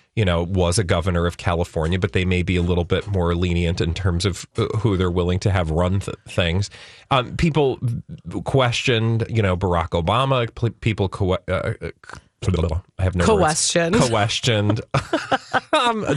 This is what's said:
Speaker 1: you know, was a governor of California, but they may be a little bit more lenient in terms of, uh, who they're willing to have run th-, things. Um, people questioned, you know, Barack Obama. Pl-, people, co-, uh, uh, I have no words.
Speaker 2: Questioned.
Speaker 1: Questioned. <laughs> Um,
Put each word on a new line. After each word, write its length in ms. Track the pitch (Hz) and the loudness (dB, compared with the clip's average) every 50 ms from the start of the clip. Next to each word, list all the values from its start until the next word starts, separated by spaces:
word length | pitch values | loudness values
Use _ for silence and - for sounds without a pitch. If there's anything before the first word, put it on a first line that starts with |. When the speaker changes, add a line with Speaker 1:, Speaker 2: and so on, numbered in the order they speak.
| _ _ - | _ _ -4
Speaker 1:
you 80 | 117 107 | 0 0
know, 180 | 90 85 85 | 2 2 0
was 360 | 87 85 98 92 90 85 85 - | 0 0 2 2 2 2 2 0
a 60 | 92 | 0
governor 400 | 85 92 85 82 98 87 85 85 | 0 0 0 0 0 0 0 0
of 140 | 87 - - | -2 -2 -4
California, 600 | - 95 87 85 87 - - 82 78 82 92 92 | -2 -2 0 0 -2 -2 -2 -2 -2 0 0 0
but 140 | 92 98 | 0 0
they 140 | - 95 90 | 0 0 0
may 160 | 92 92 90 | 2 0 0
be 140 | 85 92 90 | 0 0 0
a 60 | 87 | 0
little 220 | 87 87 90 87 85 | 2 2 0 0 0
bit 220 | - 95 85 - | 0 -2 -2 -2
more 280 | 101 98 92 87 85 87 | -2 -2 0 0 0 0
lenient 460 | 87 90 90 87 85 87 85 85 - | 0 0 0 0 0 0 0 0 0
in 140 | - 82 82 | -2 -2 -2
terms 320 | - - 98 85 85 90 | -2 -2 -2 0 0 0
of, 200 | 98 82 - - - - - | -2 -4 -4 -10 -8 -4 -4
uh, 80 | 92 - - 107 | -2 -2 -2 0
who 180 | - 113 95 87 | 0 0 0 0
they're 120 | 90 90 | 0 0
willing 280 | 87 90 87 87 90 92 | 0 0 0 0 0 0
to 100 | - 107 | 0 0
have 200 | 95 95 87 78 | 2 2 0 0
run 300 | 78 82 90 90 95 101 | 0 0 2 2 0 -2
th-, 140 | - - - - - - | -4 -6 -10 -12 -14 -6
things. 400 | - - 90 85 85 98 104 - - - - - - - - - | -2 -2 0 0 0 0 -2 -4 -8 -14 -20 -20 -20 -18 -6 -2
Um, 280 | 139 127 120 - - - | 0 0 0 -2 -2 0
people 400 | 170 165 143 156 143 131 - - - 120 117 160 - - - - - 87 90 98 87 | 0 2 2 2 2 2 0 0 -2 -4 -4 -4 -8 -10 -16 -16 -14 -10 -10 -8 -4
questioned, 800 | - - 135 127 120 117 - - 139 120 110 110 113 117 110 113 - | 0 2 2 2 2 0 0 0 2 2 2 2 2 0 0 -2 -2
you 100 | 117 113 | 0 2
know, 160 | 104 95 90 | 2 2 2
Barack 340 | 87 101 90 87 85 82 - | 2 2 2 2 0 0 0
Obama. 640 | - 85 82 90 104 123 135 135 135 127 117 113 - | -2 -2 0 0 2 2 2 2 0 0 -2 -4 -4
Pl-, 160 | - - 113 - _ | -2 -4 -4 -2 _
people, 280 | - 120 104 - 101 92 | -2 -2 0 0 -2 -2
co-, 240 | - - 101 90 | -2 -2 0 0
uh, 60 | 92 - - - | 0 0 -2 -2
uh, 240 | 90 - - - - - - - - _ - - - - - _ _ _ - - 90 82 82 85 78 87 - _ _ - | -2 -2 -2 -4 -4 -6 -8 -10 -12 _ -18 -20 -20 -20 -20 _ _ _ -2 0 0 0 0 -2 -2 -4 -6 _ _ -2
I 40 | |
have 140 | 92 92 87 | -2 0 0
no 80 | 90 - | 0 2
words. 140 | 220 220 196 | 2 4 4
Speaker 2:
Questioned. 560 | 175 151 160 - - - - 175 170 170 185 | 4 2 2 0 0 0 0 0 0 2 2
Speaker 1:
Questioned. 840 | 240 - 123 113 107 101 107 - - - 127 113 104 101 104 104 107 - | 2 2 2 2 2 0 0 -2 -2 0 0 2 2 2 0 0 -2 -4
<laughs> 40 | - - 131 - - - 294 - - 277 - - - - 247 - - | -4 -4 -4 -2 -2 -4 -4 -2 -2 -4 -4 -4 -4 -4 -4 -2 0
Um, 320 | - 302 254 240 226 214 190 - 170 | 0 2 2 2 0 -2 -2 -2 0